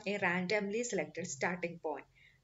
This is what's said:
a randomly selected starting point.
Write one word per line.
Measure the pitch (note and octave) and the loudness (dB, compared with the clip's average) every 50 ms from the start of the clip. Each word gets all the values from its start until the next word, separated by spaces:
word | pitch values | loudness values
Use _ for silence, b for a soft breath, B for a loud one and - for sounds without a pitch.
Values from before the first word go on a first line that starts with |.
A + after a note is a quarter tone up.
| - | -2
a | F#3+ G#3 G3 | -2 0 2
randomly | G3 F3 F3 F#3 F3+ F3+ G#3+ G#3 G3+ G3 G3+ A#3 B3 | 2 2 4 2 2 2 2 2 2 2 0 0 0
selected | A#3+ G#3 F3 D3 - - E3 F3+ | 0 0 0 0 -2 -4 -6 -6
starting | F3+ - - G3+ E3+ F3+ F3 - E3+ E3+ - | -6 -2 0 0 0 0 0 -2 -4 -4 -4
point. | - D#3 C#3+ C3+ - b b b b b b b | -4 -4 -4 -4 -8 b b b b b b b